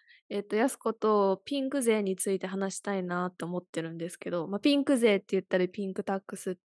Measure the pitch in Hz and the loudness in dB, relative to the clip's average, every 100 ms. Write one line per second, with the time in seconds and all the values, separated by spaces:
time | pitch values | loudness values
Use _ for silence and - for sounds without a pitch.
0 | _ - - 202 202 208 254 - 233 220 | _ -20 -8 -6 -2 2 2 0 -4 0
1 | 214 208 196 190 - 285 269 277 233 220 | 4 4 4 2 -2 -4 -2 0 2 2
2 | 202 185 - 190 190 190 196 - - 196 | 2 -2 -2 -2 -2 -4 -4 -4 -4 -2
3 | 180 180 180 180 165 180 180 - 165 165 | -2 -2 -2 -4 -6 -6 -6 -6 -6 -6
4 | 170 - 180 175 156 202 294 285 277 269 | -8 -8 -6 -4 -2 0 2 4 4 4
5 | 226 196 - 190 - 185 180 196 190 185 | 4 4 2 -2 0 0 0 -2 -6 -6
6 | 202 196 - 202 190 180 | -4 -4 -6 -10 -8 -8